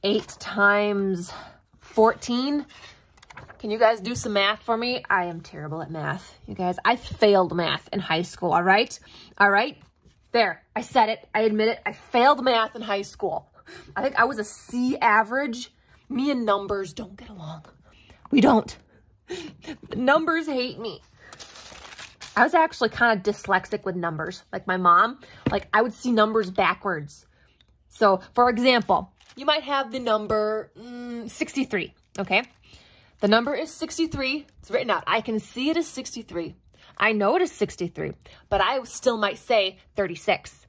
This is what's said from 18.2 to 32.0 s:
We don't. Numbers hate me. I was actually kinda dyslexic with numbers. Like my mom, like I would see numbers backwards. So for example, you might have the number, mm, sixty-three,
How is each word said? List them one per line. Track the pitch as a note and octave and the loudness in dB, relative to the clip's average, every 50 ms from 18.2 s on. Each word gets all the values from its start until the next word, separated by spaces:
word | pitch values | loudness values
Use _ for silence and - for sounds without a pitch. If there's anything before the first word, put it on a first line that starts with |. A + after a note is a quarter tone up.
| _ - | _ 2
We | - C4+ | 4 6
don't. | G3+ C#4+ B3+ - - - - - _ _ _ _ _ _ _ _ _ _ F4+ F4+ D#4+ D4+ - _ - D#4+ D4 _ - - - | 6 6 6 4 2 -2 -14 -18 _ _ _ _ _ _ _ _ _ _ -12 -12 -12 -14 -18 _ -16 -16 -16 _ -14 -10 -6
Numbers | A3 B3+ C4 C#4+ D#4+ D#4+ E4 D#4+ E4 D#4+ | 0 2 4 4 4 2 0 -2 -2 -2
hate | D#4 C#4 B3+ B3 B3+ - - | -4 -4 -4 -4 -6 -8 -10
me. | A3+ G#3+ - - _ _ _ _ - - - - - - - - - - - - - - - - - - - _ - - - | -10 -12 -12 -12 _ _ _ _ -20 -20 -20 -20 -20 -20 -20 -20 -20 -20 -20 -20 -20 -20 -18 -18 -20 -20 -18 _ -20 -6 2
I | G#3 A#3 | 2 2
was | - - | 4 4
actually | E4+ D#4+ D#4+ - - A#3+ A3 | 2 2 2 0 -2 -2 -2
kinda | - - A#3 A#3 A3 | 0 2 2 2 2
dyslexic | F#3+ F#3 G#3 G#3 - - G3 F#3+ F#3 F#3 - G#3+ G#3 - | 2 0 -4 -4 -4 -2 0 0 0 0 -4 -8 -6 -6
with | F#3+ F3 | -6 -6
numbers. | F3+ E3+ E3+ D#3+ D3+ D#3 E3+ F#3 - _ _ | -4 -6 -6 -6 -6 -8 -8 -10 -12 _ _
Like | - F#3+ F#3 | -12 -8 -4
my | - F#3 | -4 -2
mom, | F#3 F#3 F3 E3+ F3 G#3 A#3 C4+ - - - - - - - | 2 6 6 6 6 6 2 0 -10 -20 -20 -20 -8 -6 -4
like | G3+ G3 - - | -4 -4 -4 2
I | - G#3+ | 2 2
would | A#3+ B3 | 2 2
see | G#3+ - - B3 | -2 -6 -2 0
numbers | A#3+ A3 G#3+ G#3+ A3 A3 G#3 F#3 | 4 4 4 4 4 0 -2 0
backwards. | F#3+ - F#3+ E3 F#3 - - G3+ F3 D#3 D3 C#3+ - - _ _ _ _ _ _ _ _ _ _ _ _ _ _ | 0 0 2 2 0 -2 -4 -4 -4 -4 -6 -12 -16 -20 _ _ _ _ _ _ _ _ _ _ _ _ _ _
So | - - A3+ G3+ F#3+ F#3 - - _ | -2 4 4 4 4 4 -2 -4 _
for | B3 B3 B3 | 4 4 4
example, | A#3+ A3 B3 C4 B3 A#3 - - F#3 - F#3+ - _ _ _ _ - | 4 4 4 4 4 4 4 2 0 0 0 -6 _ _ _ _ -18
you | B3+ C#4 | -4 -2
might | D4+ D4+ D#4 - | 0 0 0 -2
have | C#4 C#4+ C#4 C4+ A3+ | -2 -2 -2 -2 -4
the | B3+ C4 | -8 -6
number, | A#3+ A#3 G#3+ G#3+ G#3+ G3 A3 G#3+ G#3+ G#3+ G#3+ A3 - _ _ | -2 0 0 0 0 -2 0 0 0 -2 -2 -4 -8 _ _
mm, | - A3+ B3 A#3+ A#3+ A#3+ A#3+ A#3+ A#3 A3+ A3+ | -20 -18 -16 -14 -12 -12 -10 -10 -10 -12 -12
sixty-three, | - - D#4+ - - C4+ C4 - - F#3 E3 - _ _ | -8 -8 -8 -4 -4 -6 -4 -2 -4 -6 -6 -6 _ _